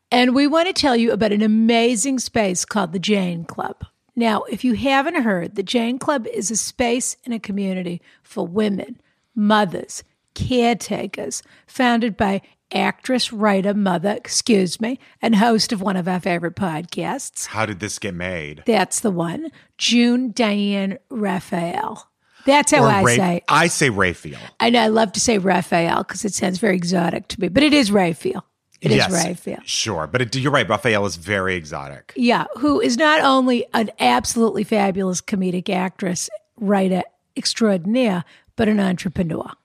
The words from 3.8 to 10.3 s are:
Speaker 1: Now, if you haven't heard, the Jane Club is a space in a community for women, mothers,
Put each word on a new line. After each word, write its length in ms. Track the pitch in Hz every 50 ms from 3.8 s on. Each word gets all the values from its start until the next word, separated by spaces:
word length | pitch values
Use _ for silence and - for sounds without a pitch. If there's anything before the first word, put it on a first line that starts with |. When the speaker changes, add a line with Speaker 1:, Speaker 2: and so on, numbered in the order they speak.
| - - _ _ _ _ _
Speaker 1:
Now, 260 | 240 233 226 214 - - -
if 140 | 240 190 -
you 80 | 254 220
haven't 500 | 196 220 277 269 269 277 330 349 330 240
heard, 320 | 226 196 175 170 - -
the 80 | - 196
Jane 360 | 180 - 240 226 233 254 277
Club 260 | - - 294 269 214
is 240 | - - 440 208 -
a 60 | 226
space 600 | 202 - - - - 247 233 240 262 240 - - - -
in 80 | 254 233
a 60 | 226
community 640 | - - 196 202 196 190 185 185 180 175 175 170 - _ _ _ _
for 220 | _ - - 185
women, 540 | 170 170 214 214 208 202 180 - - 240 - _ _ _ _ _ _ -
mothers, 680 | 226 208 208 220 208 214 175 165 - - - - - - _ _ _ _ _